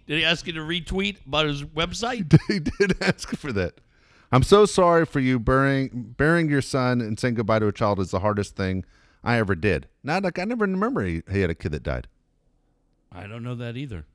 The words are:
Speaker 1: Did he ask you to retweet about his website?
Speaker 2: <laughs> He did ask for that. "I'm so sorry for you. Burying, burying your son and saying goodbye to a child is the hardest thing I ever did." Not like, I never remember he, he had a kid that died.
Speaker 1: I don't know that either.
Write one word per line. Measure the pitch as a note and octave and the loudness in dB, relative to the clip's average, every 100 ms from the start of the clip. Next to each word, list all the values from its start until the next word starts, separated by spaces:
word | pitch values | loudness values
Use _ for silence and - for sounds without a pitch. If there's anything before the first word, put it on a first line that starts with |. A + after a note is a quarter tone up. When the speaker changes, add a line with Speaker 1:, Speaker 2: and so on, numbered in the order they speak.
| - | -6
Speaker 1:
Did | D3+ | -2
he | |
ask | D#3+ E3+ - | 0 -2 -4
you | |
to | D#3+ | -8
retweet | D#3 E3+ - F#3+ G3+ G3 C3+ | -4 -6 -4 -4 -4 -6 -4
about | D3 D3+ | 0 0
his | C#3+ | -2
website? | D3 D#3 E3+ F3+ A#3 B3 D#3 D#3+ | -6 -4 -4 -4 -4 -4 4 4
Speaker 2:
<laughs> | - | 4
He | G3 | -4
did | C#3+ - G3 - | -2 0 0 0
ask | F#3+ - - - | -2 -2 -6 -10
for | D3 | -6
that. | G2 F2 - _ _ _ _ _ | -4 -4 -6 _ _ _ _ _
"I'm | B2+ | 2
so | - G3+ G#3 | 6 8 6
sorry | - F3 E3+ D#3+ | 6 4 4 2
for | D3 | 0
you. | B2+ B2+ | 0 0
Burying, | A2 C3 C#3 C3+ C3 A#2+ A2+ B2 | 2 2 2 0 -2 -6 -8 0
burying | D3 E3+ D#3+ | 2 4 2
your | C#3+ | 0
son | - C3+ B2 B2 | 0 0 0 0
and | A2 A2+ | -2 -2
saying | B2+ | -2
goodbye | A#2 G#2+ A2 | 0 2 2
to | G#2+ | 2
a | |
child | - G#2+ G2 | 0 0 0
is | F#2 | 0
the | F#2+ | 0
hardest | G#2 G#2 G2 - | 0 0 -4 -4
thing | F#2+ F#2 - _ _ _ | -2 -4 -6 _ _ _
I | - A#2 | -2 0
ever | G2 F2 | 0 0
did." | G2+ D#2 - _ | 0 0 -4 _
Not | C3 F3 | -4 -2
like, | G3 F3+ | -2 -4
I | G3 | -4
never | B3 G3+ | -2 -2
remember | F#3 A3 A#3 | 0 -2 -2
he, | F#2+ E2 - | -2 -4 -2
he | G2 | 0
had | F2+ | 0
a | E2 | -2
kid | F2 | -6
that | D2 | -6
died. | D2 B1+ - _ _ _ _ _ _ _ _ _ _ | -6 -6 -8 _ _ _ _ _ _ _ _ _ _
Speaker 1:
I | F2+ G2+ | -18 -14
don't | A#2 | -12
know | A#2+ A#2+ | -10 -10
that | A#2+ A#2+ | -10 -10
either. | C#3+ F2+ D2 | -10 -12 -14